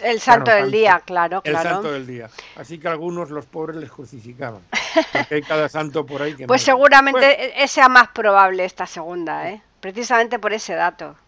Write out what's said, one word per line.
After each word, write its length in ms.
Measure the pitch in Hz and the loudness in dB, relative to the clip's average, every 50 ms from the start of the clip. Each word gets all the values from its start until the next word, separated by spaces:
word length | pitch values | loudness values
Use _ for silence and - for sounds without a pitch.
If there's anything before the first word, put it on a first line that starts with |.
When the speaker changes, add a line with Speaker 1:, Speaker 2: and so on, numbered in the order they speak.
| - | -4
Speaker 1:
El 160 | 233 233 214 | -4 -4 -2
santo 260 | - 254 240 233 - | 2 4 4 4 4
Speaker 2:
ya 60 | 240 220 | 4 2
no 40 | |
Speaker 1:
del 80 | 202 202 | 2 2
Speaker 2:
tanto, 120 | 196 196 | 2 2
Speaker 1:
día, 260 | 220 220 202 180 170 - | 2 4 4 4 2 0
claro, 360 | - 185 175 170 170 175 190 - | -4 -4 -2 -2 -2 -4 -6 -4
Speaker 2:
el 80 | 151 151 | -4 -2
Speaker 1:
claro. 180 | 165 165 175 | -2 -2 -2
Speaker 2:
santo 220 | 175 196 208 156 143 | -4 -4 -4 -6 -6
del 140 | 135 131 | -8 -10
día. 240 | 127 123 120 113 110 _ - - - - | -12 -14 -14 -16 -16 _ -20 -20 -20 -20
Así 220 | 156 135 127 165 165 | -20 -18 -18 -14 -10
que 100 | 147 175 | -8 -6
algunos, 420 | 165 151 165 175 175 175 170 143 | -6 -6 -6 -8 -8 -8 -8 -10
los 160 | 151 147 139 | -10 -12 -14
pobres, 300 | - - 165 160 156 156 | -12 -12 -12 -10 -10 -10
les 140 | 160 151 120 | -12 -14 -16
crucificaban. 720 | - - 135 - - 123 107 120 123 123 139 123 110 98 87 _ | -16 -20 -20 -20 -20 -20 -20 -20 -16 -14 -12 -12 -12 -14 -14 _
Speaker 1:
<laughs> 420 | - - - - - 320 302 - - | -8 -8 -8 -2 0 -2 0 0 -2
Speaker 2:
Porque 220 | 285 285 - 151 | -6 -6 -4 -4
hay 60 | 151 147 | -6 -4
cada 260 | - 160 156 151 139 | -4 -2 -2 -2 -4
santo 380 | - 156 156 151 135 160 139 | -4 -6 -8 -6 -6 -8 -8
por 160 | 123 147 135 143 | -6 -8 -8 -8
ahí 120 | 151 156 | -8 -8
que 120 | 135 135 | -8 -4
Speaker 1:
Pues 160 | - 247 254 - | 0 0 0 2
Speaker 2:
no 40 | |
Speaker 1:
seguramente 540 | - 262 254 277 285 277 269 269 277 269 254 | 2 2 4 6 6 6 6 6 4 4 4
Speaker 2:
Bueno. 220 | 254 277 285 - 254 | 4 4 4 2 -2
Speaker 1:
e-, 220 | 254 - - 277 | -6 -4 -2 -2
e-, 40 | 262 | -2
sea 200 | - 311 269 254 | 4 6 6 8
más 200 | 254 247 233 - | 8 8 6 4
probable 560 | - - 220 208 196 196 196 190 190 185 180 | 2 -2 0 4 6 6 6 4 2 -2 -4
esta 220 | 180 - - 185 | -6 -6 -8 -12
segunda, 560 | - - 180 160 165 175 175 165 156 151 151 156 | -10 -10 -12 -12 -10 -10 -8 -8 -8 -8 -8 -8
Speaker 2:
Sí. 40 | 170 202 | -10 -12
Speaker 1:
¿eh? 80 | 214 _ _ _ _ | -14 _ _ _ _
Precisamente 580 | - 190 190 220 240 226 254 285 233 226 247 226 | -14 -12 -10 -10 -4 0 2 2 2 0 -2 -6
por 140 | 202 214 202 | -4 -4 -6
ese 220 | 220 - - 180 | -6 -6 -8 -4
dato. 420 | 165 165 180 175 - 170 147 147 _ _ | -4 -2 -4 -4 -6 -12 -16 -18 _ _